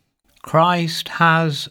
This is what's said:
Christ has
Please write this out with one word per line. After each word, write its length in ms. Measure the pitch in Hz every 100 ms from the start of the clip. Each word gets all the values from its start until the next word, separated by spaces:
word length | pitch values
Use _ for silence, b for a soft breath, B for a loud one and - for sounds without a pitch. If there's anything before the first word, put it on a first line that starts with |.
| _ _ _ _
Christ 640 | - 160 175 175 165 165 -
has 600 | - 170 165 165 139 -